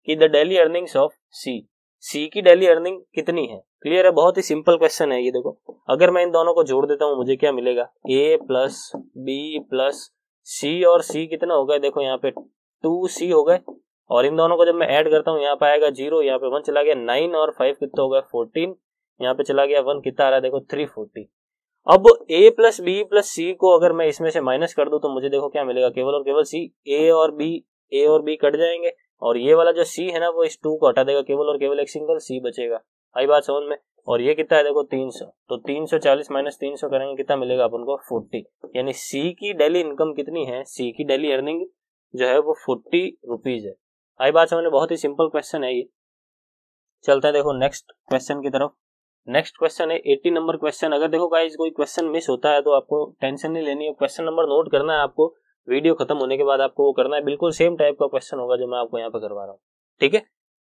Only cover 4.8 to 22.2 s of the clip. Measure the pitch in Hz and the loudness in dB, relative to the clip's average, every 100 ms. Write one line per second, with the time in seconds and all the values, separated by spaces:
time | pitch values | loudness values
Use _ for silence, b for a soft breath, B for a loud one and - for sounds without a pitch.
4.8 | 160 - 151 127 123 127 143 - - - | 4 2 -2 0 0 -2 -4 -10 -18 -12
5.8 | - 139 175 180 175 165 170 170 147 131 | -2 4 4 4 2 2 2 2 2 2
6.8 | 143 143 147 131 123 131 147 127 123 123 | 0 0 0 0 -2 0 0 0 -2 -2
7.8 | 120 _ - 135 151 156 135 127 135 135 | -4 _ -2 0 2 2 0 -2 -2 -6
8.8 | - - - 127 131 139 151 151 - 131 | -16 -16 -16 -14 -8 -8 -8 -10 -6 -2
9.8 | 135 135 - _ _ _ - - 143 170 | -2 -4 -14 _ _ _ -16 -8 -4 2
10.8 | 175 165 156 151 160 160 175 156 135 147 | 6 6 2 -6 -6 -4 0 0 2 0
11.8 | 139 143 135 131 135 - - _ _ _ | 0 -2 -4 -4 -6 -8 -16 _ _ _
12.8 | 160 175 180 - 175 160 147 180 - - | -4 -2 -4 -4 0 2 4 2 -2 -20
13.8 | _ _ - 120 135 160 165 170 170 170 | _ _ -2 0 2 2 2 4 4 2
14.8 | 147 143 156 156 165 156 143 139 147 147 | 2 2 2 2 0 -2 -2 0 2 4
15.8 | 151 135 143 160 139 127 131 143 151 143 | 2 -2 -2 0 0 0 -2 -4 -2 0
16.8 | 147 135 117 131 170 160 156 - 131 139 | 2 0 0 -2 0 0 -2 0 -2 -2
17.8 | 139 - 135 135 - 120 113 160 175 175 | -6 -4 0 0 -2 -6 -6 -4 -6 -8
18.8 | _ _ _ - 127 135 139 139 143 147 | _ _ _ -8 -4 -2 -2 0 2 2
19.8 | 131 143 131 127 135 131 127 135 - 143 | 0 -4 -4 0 2 2 0 -6 -6 -8
20.8 | 143 - 104 110 104 _ _ _ _ _ | -8 -10 -16 -16 -20 _ _ _ _ _
21.8 | - 185 220 233 | 4 8 10 8